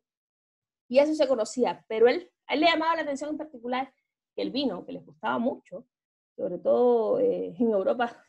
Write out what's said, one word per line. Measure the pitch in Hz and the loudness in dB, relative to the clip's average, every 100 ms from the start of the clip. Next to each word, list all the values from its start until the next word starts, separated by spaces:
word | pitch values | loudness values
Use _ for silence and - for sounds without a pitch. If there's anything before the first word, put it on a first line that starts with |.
| _ _ _ _ _ _ _ _ - | _ _ _ _ _ _ _ _ 0
y | 254 | 4
eso | 302 311 | 4 2
se | 269 | 0
conocía, | 254 - - 208 151 - | 0 -2 -2 -2 -2 -6
pero | 220 240 | 4 4
él, | 320 - _ - | 4 -4 _ -6
a | |
él | 277 | 2
le | 339 | 2
llamaba | 320 320 330 | 2 0 0
la | |
atención | 294 277 294 | -2 -6 -6
en | 302 | -8
particular | 302 240 233 254 269 _ _ _ _ - | -10 -12 -6 -6 -6 _ _ _ _ -8
que | |
el | 196 | -6
vino, | 226 277 185 - | -4 -4 -4 -10
que | |
les | 175 - | -16 -18
gustaba | - 220 247 | -10 -4 -2
mucho, | 233 302 - 185 247 _ _ _ _ - | -2 -4 -10 -18 -18 _ _ _ _ -8
sobre | 190 175 | -8 -4
todo, | 175 233 247 240 214 190 | 0 4 4 2 2 0
eh, | 196 180 185 170 | 0 0 -4 -2
en | 233 | 0
Europa | 202 190 240 240 - | 2 0 0 -2 -6